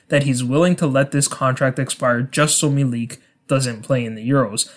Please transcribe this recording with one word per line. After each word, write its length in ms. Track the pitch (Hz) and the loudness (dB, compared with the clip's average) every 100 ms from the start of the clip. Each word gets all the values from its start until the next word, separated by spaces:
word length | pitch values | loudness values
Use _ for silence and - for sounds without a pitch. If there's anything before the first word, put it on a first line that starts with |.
| - | -2
that 140 | 190 | 0
he's 220 | 139 123 | 2 0
willing 320 | 123 143 180 180 | 0 2 4 2
to 100 | 156 | 2
let 240 | 135 139 | 2 2
this 160 | 143 - | 0 -2
contract 540 | - 131 131 131 135 | -2 -2 2 0 0
expire 420 | 127 - 131 120 | -4 -2 0 0
just 340 | 135 151 151 - | -2 0 0 2
so 140 | 151 | 0
Milik 480 | 139 135 120 117 - _ _ - | 0 0 -2 -6 -12 _ _ -2
doesn't 340 | 175 127 110 | 0 0 -6
play 220 | 110 127 | -2 -2
in 100 | 117 | -2
the 140 | 107 117 | -6 0
Euros. 420 | 139 110 110 - | 0 0 -2 -6